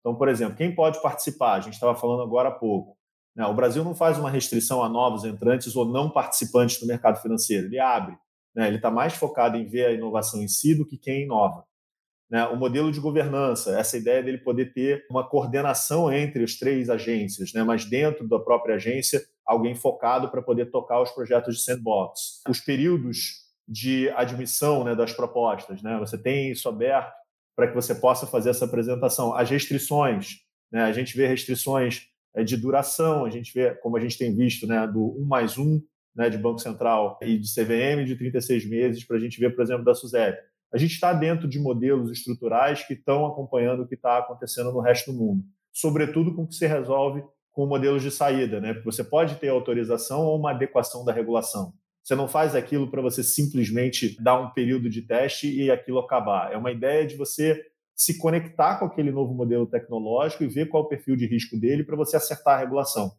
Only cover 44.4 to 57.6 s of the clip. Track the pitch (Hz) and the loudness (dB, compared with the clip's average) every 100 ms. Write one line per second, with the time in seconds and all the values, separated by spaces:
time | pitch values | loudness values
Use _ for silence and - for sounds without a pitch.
44.4 | 123 123 123 123 120 120 - 127 110 98 | -8 -6 -2 0 4 2 0 -2 0 0
45.4 | - _ _ - 156 151 151 160 165 170 | -4 _ _ -4 0 2 0 2 0 -2
46.4 | 160 - 160 151 120 135 139 143 143 _ | -8 -2 0 0 0 0 0 -2 -10 _
47.4 | _ - 139 139 135 143 135 - 143 135 | _ -4 0 2 2 2 -2 0 2 2
48.4 | 120 104 110 110 113 110 - 151 165 143 | 0 -2 -4 -4 -6 -6 0 2 2 0
49.4 | 139 127 123 120 110 113 - 147 156 156 | 0 0 0 -2 0 -2 -2 0 2 2
50.4 | 147 127 135 127 117 123 123 117 113 117 | 0 -2 2 2 0 -2 -2 0 0 0
51.4 | 110 104 90 - _ _ - 135 135 156 | -2 -6 -6 -10 _ _ -4 -2 0 2
52.4 | 156 135 120 147 135 131 127 127 120 - | 2 0 0 -2 -2 -2 -2 0 -2 0
53.4 | 143 131 104 117 127 - 113 110 117 127 | 0 0 0 0 0 0 -4 0 4 4
54.4 | 123 131 123 127 120 110 113 117 139 - | 2 -2 0 0 -2 -6 -2 0 0 -2
55.4 | 147 135 135 123 131 127 123 127 104 95 | -4 0 2 2 0 -4 0 0 2 0
56.4 | 85 104 123 117 131 151 151 143 139 - | 0 -4 -4 -2 0 2 0 -4 -8 0
57.4 | 156 156 | 0 0